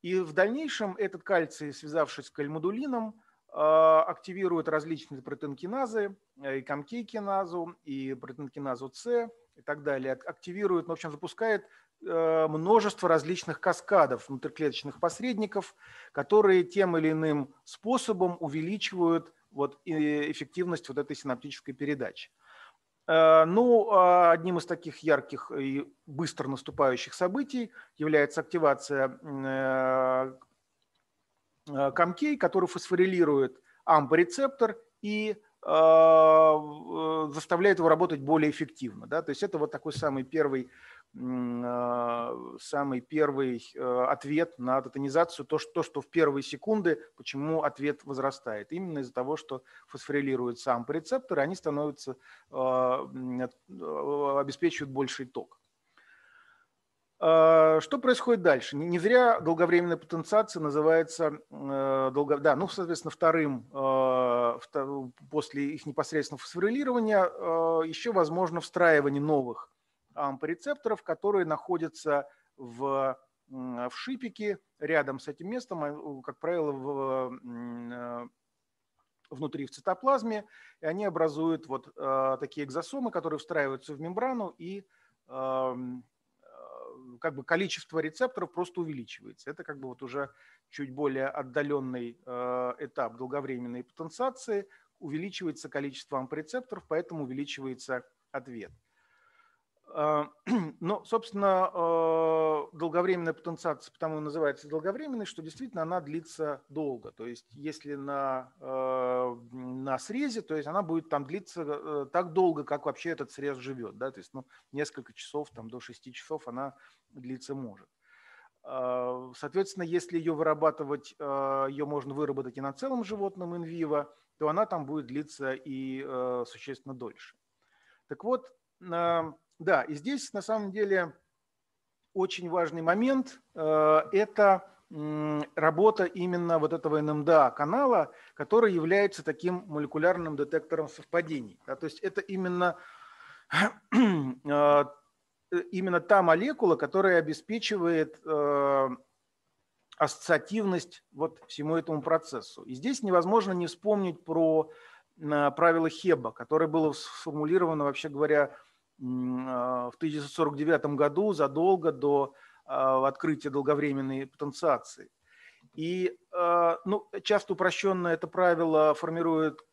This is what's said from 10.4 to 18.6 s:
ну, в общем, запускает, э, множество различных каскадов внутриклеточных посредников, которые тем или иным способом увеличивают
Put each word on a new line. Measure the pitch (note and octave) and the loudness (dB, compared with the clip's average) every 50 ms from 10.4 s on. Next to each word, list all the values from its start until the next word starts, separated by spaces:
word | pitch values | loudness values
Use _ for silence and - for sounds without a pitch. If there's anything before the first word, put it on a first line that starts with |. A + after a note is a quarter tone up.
| - F3+ F3 G3 G#3 G3 F#3 E3+ F3 F3 | -14 -12 -8 -4 0 0 0 0 0 -4
ну, | E3 | -8
в | D#3 | -8
общем, | - D#3+ | -8 -10
запускает, | D3 D3 - E3+ - - A3+ A3+ G#3+ G3+ - - _ - _ _ _ _ - | -10 -10 -12 -12 -6 -2 0 0 0 0 -2 -10 _ -20 _ _ _ _ -8
э, | F#3+ F3 E3 E3 D#3+ D#3+ D#3+ D#3+ D#3 | -2 0 2 4 4 4 4 4 2
множество | D#3 D#3 D#3+ F#3 A3 A3+ G3+ G#3 F#3+ - F#3 F3 | 0 -2 4 6 6 6 6 4 -2 0 2 4
различных | E3 D#3+ C#3+ D#3 F#3 F3 - - D3+ - | 4 4 4 0 -4 -4 -4 -8 -8 -2
каскадов | - F#3 E3 - - - G3+ F#3 D#3 C3 B2+ A#2 - - | 0 0 0 0 0 4 6 6 6 6 2 -6 -6 -10
внутриклеточных | C#3 B2+ - D3+ - - D#3 C#3+ - - - C#3+ B2+ - | -10 -8 -8 -10 -6 -2 -2 -2 -2 -4 -10 -12 -6 -2
посредников, | - E3+ E3 - G#3 B3+ A#3+ G3 G#3+ F#3+ - G3+ F3+ - _ _ - - - - - - | -2 -2 -2 -2 -4 -4 -2 -2 -4 -2 -4 -6 -6 -6 _ _ -20 -20 -20 -20 -20 -8
которые | _ C#3+ C#3 - G#3 G#3+ G#3 G3 F#3 F#3 F3 | _ -6 0 6 6 8 8 8 8 6 4
тем | F3+ - G3 G3 F3+ E3+ D#3+ | 2 2 2 2 4 2 2
или | D#3 D#3 | 2 2
иным | D#3+ D#3 D#3+ D#3 D3 D3 C3+ C3+ - _ _ | 2 2 0 0 0 0 -2 -4 -10 _ _
способом | - - - - G#3+ B3+ A#3+ - - G#3+ F3+ F#3 F3+ F3 F3 | -20 -20 -10 -4 -2 -2 -2 0 -2 0 0 0 0 0 -4
увеличивают | E3 D3 C#3 D#3+ | -8 -6 -4 -4